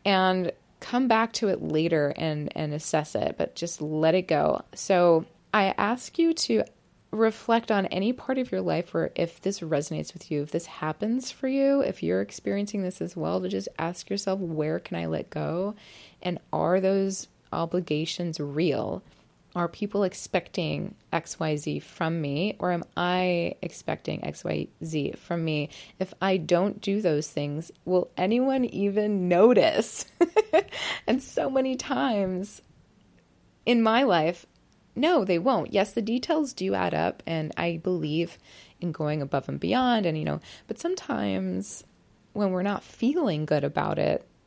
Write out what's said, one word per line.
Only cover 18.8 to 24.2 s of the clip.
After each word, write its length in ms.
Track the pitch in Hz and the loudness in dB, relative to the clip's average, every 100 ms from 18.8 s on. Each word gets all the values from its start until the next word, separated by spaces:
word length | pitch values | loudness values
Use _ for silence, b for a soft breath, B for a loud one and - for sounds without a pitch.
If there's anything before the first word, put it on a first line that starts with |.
| - 185 - b b _ _ 175 | -2 -6 -10 b b _ _ -4
Are 140 | 170 | -4
people 340 | - 208 202 | -4 -4 0
expecting 920 | 190 - - 180 - - 160 151 - - _ | -2 -2 -4 -4 -4 -4 -4 -4 -6 -10 _
X, 260 | 170 - - | -6 -6 -6
Y, 160 | 160 151 | -2 -2
Z 240 | 151 147 | -4 -6
from 420 | - - 160 165 | -8 -6 -2 -2
me? 360 | 147 143 202 214 | -2 -2 -2 -2
Or 140 | 180 | -2
am 100 | 175 - - | -2 -4 -4
I 580 | 175 180 180 175 170 - | 0 0 2 0 -2 -4
expecting 640 | 165 - - - - - | -10 -8 -8 -6 -6 -6